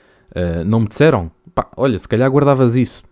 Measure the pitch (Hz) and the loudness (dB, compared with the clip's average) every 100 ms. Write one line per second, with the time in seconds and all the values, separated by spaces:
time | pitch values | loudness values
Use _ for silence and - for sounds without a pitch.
0 | _ _ _ - 90 85 85 113 110 - | _ _ _ -6 -4 -4 0 0 -2 2
1 | 151 127 82 - - - - - 135 101 | 2 2 -4 -12 -10 -8 -8 -4 -2 -2
2 | - 113 131 139 143 135 127 120 120 - | -2 0 2 2 2 2 2 2 -2 -6
3 | - | -20